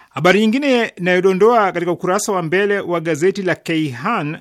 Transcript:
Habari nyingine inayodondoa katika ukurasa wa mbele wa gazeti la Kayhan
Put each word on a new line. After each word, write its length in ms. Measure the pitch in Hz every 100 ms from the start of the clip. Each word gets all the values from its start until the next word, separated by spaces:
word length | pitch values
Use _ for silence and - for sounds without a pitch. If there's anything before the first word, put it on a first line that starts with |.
| _
Habari 300 | - 170 190
nyingine 520 | 220 254 294 247 220 -
inayodondoa 760 | 175 180 190 185 214 233 196
katika 200 | 170 170
ukurasa 400 | 170 180 196 -
wa 100 | 190
mbele 360 | 160 180 202 202
wa 200 | 165 170
gazeti 420 | 160 151 185 196
la 120 | 180
Kayhan 840 | 156 - 160 156 120 180 226 151 165